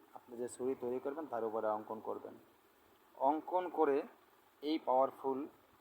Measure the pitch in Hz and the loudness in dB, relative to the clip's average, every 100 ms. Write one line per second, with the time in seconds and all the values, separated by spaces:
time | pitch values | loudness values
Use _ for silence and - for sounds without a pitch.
0 | - - - 120 120 - 123 131 123 127 | -20 -20 -14 -6 -6 -2 -2 0 -2 -2
1 | 139 147 147 120 113 110 107 107 107 110 | -4 -6 -4 -2 0 0 2 0 -2 -6
2 | 107 104 101 104 - _ _ _ _ - | -6 -6 -8 -14 -20 _ _ _ _ -20
3 | - - 135 156 - 180 180 156 151 139 | -20 0 2 2 0 0 0 4 4 4
4 | - - _ - _ _ 147 160 - 127 | 0 -14 _ -20 _ _ -2 0 4 4
5 | 135 - 135 135 151 - - - | 4 2 -4 -2 -6 -12 -20 -20